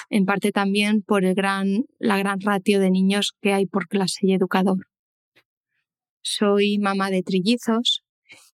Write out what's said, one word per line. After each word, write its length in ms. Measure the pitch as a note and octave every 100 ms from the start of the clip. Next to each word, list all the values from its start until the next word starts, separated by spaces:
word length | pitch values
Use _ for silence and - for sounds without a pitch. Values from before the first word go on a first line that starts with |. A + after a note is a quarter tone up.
| -
En 140 | A3
parte 300 | F#3+ G3 G#3
también 480 | G3+ G3 G3+ G#3 G#3+
por 240 | - G3+ F#3
el 80 |
gran, 540 | F#3+ G3 G3 G3 G3 C#4 -
la 180 | A3+ G3
gran 220 | G3 G3
ratio 400 | G3+ G3+ F#3+ G3
de 100 | F#3+
niños 440 | F#3 F#3+ G3+ G3+ -
que 100 | G3+
hay 140 | G3 G3
por 240 | G3+ F3
clase 300 | G3+ F#3 -
y 120 | F#3+
educador. 540 | F#3+ F#3 F#3+ F#3+ F#3+ - _ _ _ _ _ _ _ _ _ _ _ _ _
Soy 560 | - - G#3 G3+ G3+ G#3
mamá 320 | G3+ G3 G3
de 120 | F#3
trillizos 800 | F3+ F#3 F#3 A#3+ - A3+ B3 - _ _ - - -